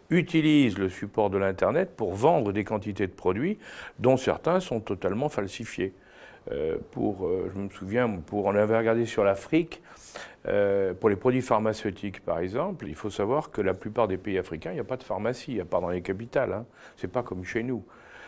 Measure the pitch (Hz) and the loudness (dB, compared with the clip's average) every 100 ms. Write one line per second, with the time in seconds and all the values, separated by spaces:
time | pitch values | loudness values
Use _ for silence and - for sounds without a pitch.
0 | - 170 139 160 151 151 127 95 95 - | 0 2 2 2 6 6 6 4 -2 -2
1 | 98 - 104 98 98 95 95 143 185 - | -4 0 2 2 0 2 2 4 0 -2
2 | 101 98 139 170 104 98 98 107 104 98 | -4 2 4 4 2 0 -2 -2 -4 -2
3 | 95 - 92 95 165 214 - - - - | -4 -2 0 0 0 -4 -10 -16 -16 0
4 | 120 131 - 82 - 180 185 117 - 95 | 4 4 2 0 0 0 0 -4 -4 -2
5 | 95 101 147 - 101 - 113 - 190 - | -2 -2 -2 -4 -6 -6 -10 -4 -4 -6
6 | - - - - - 71 78 80 - - | -20 -20 -20 -18 -8 -4 -2 -4 -6 -4
7 | 107 95 87 92 90 92 98 - 95 113 | -4 -2 -2 -2 -4 -6 -8 -10 -4 0
8 | 120 95 78 104 98 101 107 113 113 117 | 0 -2 -4 -2 2 4 4 4 4 2
9 | 117 - 98 98 - 160 170 - - - | 2 2 4 2 2 0 0 -6 -20 -20
10 | - - - - - 101 101 98 95 90 | -18 -16 -16 -10 -2 2 4 2 0 2
11 | 110 101 127 127 127 110 110 107 107 92 | 2 4 4 2 4 2 2 0 -4 -4
12 | 101 95 - 85 92 117 185 165 85 - | -8 -6 -4 -2 -2 -2 -4 -6 -10 -8
13 | 107 - 104 143 - - 95 92 107 110 | -6 -2 0 0 -2 -2 0 0 -2 0
14 | 107 92 104 92 - 80 160 175 107 131 | 0 0 -2 -2 -2 -6 -6 -6 -6 -6
15 | - 98 110 123 - 110 85 90 87 90 | -6 -4 -2 -4 -6 -6 -2 0 0 -2
16 | 87 95 120 143 120 95 120 - - - | -4 -6 -4 -2 0 -2 -8 -16 -20 -10
17 | 92 123 120 92 90 113 123 120 - - | -6 -4 -4 -6 -6 -4 -4 -4 -8 -18
18 | - - | -20 -20